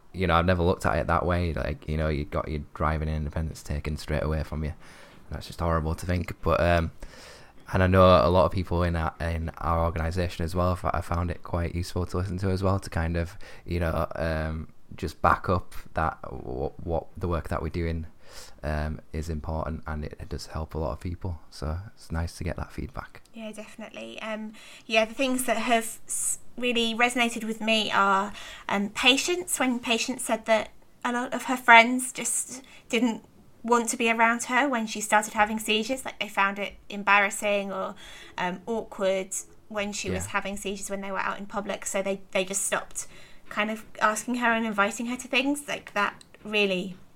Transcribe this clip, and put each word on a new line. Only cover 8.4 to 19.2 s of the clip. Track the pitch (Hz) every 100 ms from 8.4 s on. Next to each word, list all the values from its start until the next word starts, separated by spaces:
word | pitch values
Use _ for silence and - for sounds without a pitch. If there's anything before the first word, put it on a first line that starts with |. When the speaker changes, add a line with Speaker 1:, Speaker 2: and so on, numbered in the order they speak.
Speaker 1:
of | 82
people | 92 87 85
in | 87 82
our, | 80 -
in | 85 82 80 -
our | 82 82
organisation | 82 85 82 87 87 -
as | 82
well, | 85 90 90
I | 92 -
found | - 85 87
it | -
quite | - 87 85
useful | 85 90 92 87
to | 90
listen | 95 92
to | 98
as | 92
well, | 95 98
to | -
kind | 87 82 85
of, | 85 - - -
you | - 85
know, | 82 80 80 -
um, | 82 78 78 80 - - - -
just | 92 -
back | - - -
up | 92 - - -
that | - 80 -
w-, | - 65 - 65 71 -
what | 82 82 - -
the | 87
work | 82 -
that | 85
we're | 80
doing, | 87 85 82 80 - - - - -
um, | 76 76 76 78 -
is | 80